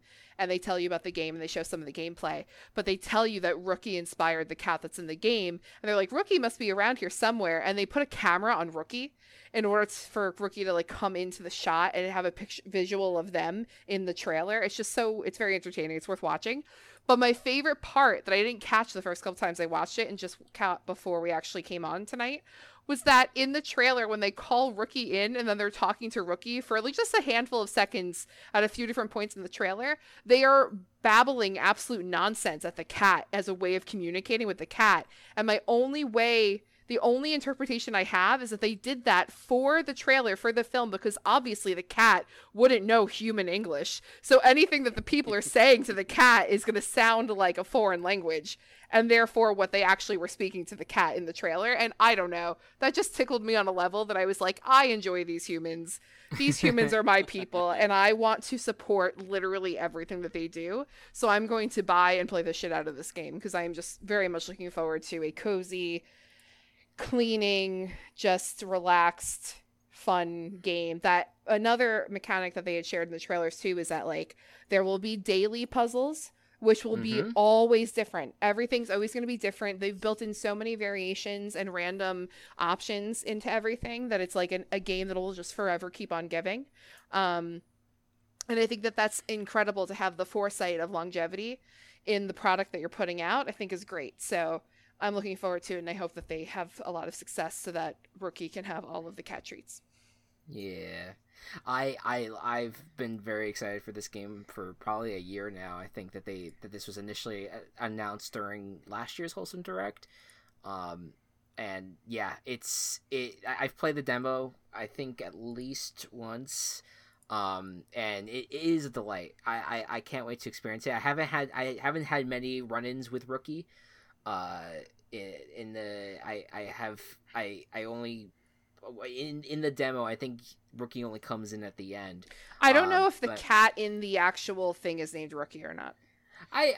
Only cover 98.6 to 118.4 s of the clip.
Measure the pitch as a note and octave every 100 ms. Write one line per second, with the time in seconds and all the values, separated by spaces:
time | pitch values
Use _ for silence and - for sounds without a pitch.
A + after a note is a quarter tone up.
98.6 | G3 D#3+ - E3 E3 G3 - - - -
99.6 | - - _ _ _ _ _ _ - A#2+
100.6 | G2 F2+ - F2 F2+ G2 _ _ - F3+
101.6 | - B2+ C3+ B2+ A#2 B2 A2+ A2 G2+ A#2+
102.6 | A#2+ A2+ - - A#2+ A2 G#2+ G#2+ G#2+ G2+
103.6 | G#2+ G2+ - G#2 - G#2 G2+ G#2 G#2 -
104.6 | F#2 - - G#2+ A#2 F#2+ F2+ G2 G2+ F#2+
105.6 | F#2 F2 F#2+ - F#2 G2 G2 F#2+ E2+ -
106.6 | G#2 G2+ - G2+ G#2 G#2 A#2 G#2 G2 A2+
107.6 | - - A#2 A2 G#2+ G#2 - A2+ G2+ G#2
108.6 | G2 F#2 - G2+ A#2 - E3+ F#3+ F3+ F3+
109.6 | F3+ F#3 G3+ - - _ _ _ _ _
110.6 | G2 F#2+ F2 F2 E2+ - _ _ _ -
111.6 | G#2+ F#2+ F#2+ E2+ A2 A2+ G2 - - A#2+
112.6 | - - - - _ C3 B2 - A#2+ A#2+
113.6 | C3 - D#3+ D3 C3+ B2 C3 C3 C3 -
114.6 | _ A2 A2+ - C3 A#2+ F#2 F2 A#2 A#2+
115.6 | B2+ C3+ - - - A#2+ A2+ A#2 C3+ -
116.6 | - - - - _ _ - G#2+ G2 F#2+
117.6 | F#2+ F2+ - A#2+ G#2+ G2+ G#2 B2+